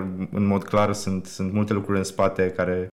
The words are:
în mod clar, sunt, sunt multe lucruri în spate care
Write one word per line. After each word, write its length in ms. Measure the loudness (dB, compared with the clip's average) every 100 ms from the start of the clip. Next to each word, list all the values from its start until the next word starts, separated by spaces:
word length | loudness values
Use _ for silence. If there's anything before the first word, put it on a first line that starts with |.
| 0 -4 -4
în 120 | 0
mod 200 | 2 2
clar, 280 | 2 2 2
sunt, 340 | 0 -2 -4 -4
sunt 260 | -6 -2
multe 200 | 0 0
lucruri 260 | 0 0 -2
în 60 |
spate 460 | 0 0 0 2 0
care 380 | 0 0 -2 -4 -10